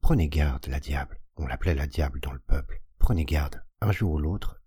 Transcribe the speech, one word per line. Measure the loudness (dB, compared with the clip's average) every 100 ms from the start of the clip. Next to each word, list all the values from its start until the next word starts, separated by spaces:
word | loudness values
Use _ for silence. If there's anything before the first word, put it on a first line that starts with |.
Prenez | 4 4 2
garde, | 2 0 0 -6
la | -8
diable. | -4 -4 -4 -10 -16 -8
On | -6
l'appelait | -4 -2
la | 0 -2
diable | -2 -2 -2
dans | -8
le | -8
peuple. | 0 0 2 -8 -10 _
Prenez | 4 4
garde. | 2 0 0 -6 -14 _
Un | 0
jour | 2 0
ou | 0
l'autre, | 0 -2 -4 -6